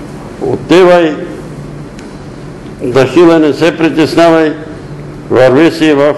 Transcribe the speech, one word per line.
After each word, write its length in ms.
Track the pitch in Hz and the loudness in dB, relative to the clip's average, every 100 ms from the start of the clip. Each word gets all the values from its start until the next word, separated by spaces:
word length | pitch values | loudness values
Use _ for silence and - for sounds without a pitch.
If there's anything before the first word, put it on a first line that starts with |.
| - - - - | -14 -16 -16 -8
Отивай, 720 | 131 120 - 170 180 175 160 143 - - - - - - - - - - - - - - - - | -6 -6 2 4 6 4 2 -2 -8 -12 -14 -14 -14 -14 -16 -16 -16 -16 -16 -16 -16 -16 -16 -10
Дахиле, 540 | 123 131 - 175 170 165 | -2 0 2 4 4 4
не 140 | 151 | 2
се 240 | 135 165 165 | 0 -2 0
притеснявай, 760 | 160 135 151 165 170 165 156 - - - - - - - - | 0 0 0 4 4 4 2 -2 -10 -14 -14 -14 -14 -14 -2
върви 400 | 110 131 131 165 | 4 4 6 4
си 220 | - 156 | 2 2
в 220 | 139 147 | 2 2